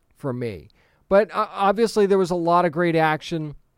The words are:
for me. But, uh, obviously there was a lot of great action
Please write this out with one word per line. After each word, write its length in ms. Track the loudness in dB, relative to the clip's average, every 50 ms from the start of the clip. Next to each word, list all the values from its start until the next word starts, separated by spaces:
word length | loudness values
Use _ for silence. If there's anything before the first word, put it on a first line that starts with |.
| _ _ _
for 180 | _ -10 -8 -8
me. 360 | -6 -6 -8 -8 -10 -14 -20 _ _ _ _ _ _ _ 0
But, 200 | 2 2 2 2
uh, 160 | 0 -4 -6 -4
obviously 560 | -4 -2 0 0 2 2 0 0 2 2 2 4
there 100 | 4 2
was 140 | 2 0
a 40 | -2
lot 300 | -2 0 2 2 2 2
of 60 | 0
great 240 | 0 0 0 0 2
action 580 | 2 2 2 0 -2 -4 -6 -8 -8 -8 -8 -12 -16 _ _ _